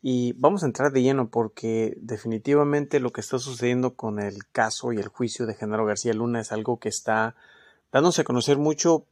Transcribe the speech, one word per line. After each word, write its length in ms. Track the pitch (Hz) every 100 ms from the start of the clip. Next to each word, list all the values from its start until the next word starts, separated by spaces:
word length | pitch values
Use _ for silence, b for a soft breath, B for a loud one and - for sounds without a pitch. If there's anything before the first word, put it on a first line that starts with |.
Y 320 | 135 127 123
vamos 300 | - 143 202
a 20 | 156
entrar 260 | 113 143
de 100 | 135
lleno 280 | 127 135 117
porque 640 | 117 110 - 113 113 110 -
definitivamente 1040 | 110 110 117 110 123 143 143 147 143 147
lo 140 | 123
que 80 | -
está 180 | - 127
sucediendo 560 | 131 120 123 123 127 -
con 240 | 120 104
el 260 | 104 98 -
caso 420 | - 110 - 123
y 60 | 113
el 100 | 101
juicio 380 | - 123 - 117
de 80 |
Genaro 320 | 107 107 110 107
García 280 | 104 120
Luna 280 | 110 120 117
es 100 | 107
algo 260 | 110 113 120
que 120 | 110
está 480 | - - 110 113 - b b b b _
dándose 300 | 131 170 170
a 60 | 151
conocer 320 | 123 117 143
mucho, 480 | 147 147 170 160 -